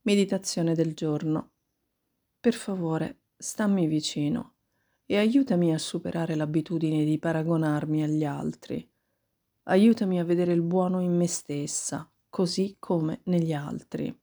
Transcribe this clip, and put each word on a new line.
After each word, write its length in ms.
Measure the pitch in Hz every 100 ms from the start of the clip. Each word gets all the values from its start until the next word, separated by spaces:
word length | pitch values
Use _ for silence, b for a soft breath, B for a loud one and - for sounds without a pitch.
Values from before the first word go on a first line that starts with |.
Meditazione 720 | 214 202 190 190 - - 165 165
del 180 | 165
giorno. 580 | 156 156 151 160 156 - _ _ _ _ _ _ _ _ _
Per 120 | 240
favore, 680 | 233 - 185 165 160 160 - _ _
stammi 500 | - - 208 196 160
vicino 680 | 156 151 - 147 - - _ _ _ _ _ _
e 100 | 196
aiutami 580 | 220 269 269 175 170
a 60 | 160
superare 560 | - 165 175 170 165 156
l'abitudine 720 | 156 156 151 165 160 156 151
di 120 | 151
paragonarmi 880 | 165 160 160 165 156 151 151 156
agli 220 | 151 156 151
altri. 600 | 143 156 - - - - _ _ _ _ _ _ _ -
Aiutami 540 | 190 220 226 196 180
a 60 | 170
vedere 260 | 175 175
il 100 | 170
buono 380 | 170 180 180 185
in 160 | 180 175
me 100 | 170
stessa, 840 | - - 143 147 - - 147 160 _ _
così 460 | - 175 180 196 -
come 420 | - 175 156 165 -
negli 280 | 180 160
altri. 600 | 147 143 - - - 147 -